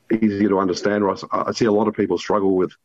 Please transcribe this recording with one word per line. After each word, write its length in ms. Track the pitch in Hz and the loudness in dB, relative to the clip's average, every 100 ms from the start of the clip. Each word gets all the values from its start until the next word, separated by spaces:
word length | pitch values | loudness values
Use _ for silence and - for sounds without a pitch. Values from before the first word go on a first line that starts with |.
| - 110 | -4 0
easier 280 | 110 101 104 | 0 2 0
to 100 | 95 | 2
understand. 460 | 95 87 104 104 101 | 0 0 0 0 0
I 60 | |
s-, 120 | 95 - | -2 -4
I 200 | 98 - | -4 -4
see 140 | 104 120 | 0 2
a 60 | |
lot 160 | 104 107 | 2 0
of 60 | |
people 240 | 104 98 87 | 0 -2 -2
struggle 380 | - 101 98 92 | -2 0 2 2
with 180 | 85 - | 0 -4